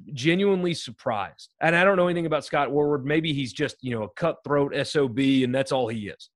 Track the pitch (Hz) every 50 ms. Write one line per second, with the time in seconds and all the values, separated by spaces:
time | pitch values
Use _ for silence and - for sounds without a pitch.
0 | - 107 120 120 120 160 170 190 202 202 196 185 180 175 160 - - 131 113 -
1 | - 131 113 101 95 85 - - - - _ - - 165 170 170 185 202 196 180
2 | 175 180 170 170 165 156 156 143 - - 165 147 143 120 139 147 147 147 147 139
3 | 127 143 151 160 160 165 147 143 139 117 - - 147 127 - - 127 127 120 110
4 | 107 101 - - 175 160 147 - - 135 143 143 139 143 - 143 135 - - 151
5 | 139 127 110 131 135 135 135 131 127 123 123 135 135 - 143 131 123 110 117 110
6 | 101 95 69 - - - _